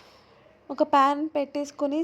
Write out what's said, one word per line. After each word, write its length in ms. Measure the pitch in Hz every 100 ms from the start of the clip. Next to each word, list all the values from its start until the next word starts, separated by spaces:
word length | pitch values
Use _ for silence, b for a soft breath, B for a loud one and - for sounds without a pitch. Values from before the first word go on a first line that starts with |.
| B B B B B B -
ఒక 120 | 277
ప్యాన్ 380 | 302 285 269 285 311
పెట్టేసుకొని 720 | 302 277 294 285 - 285 294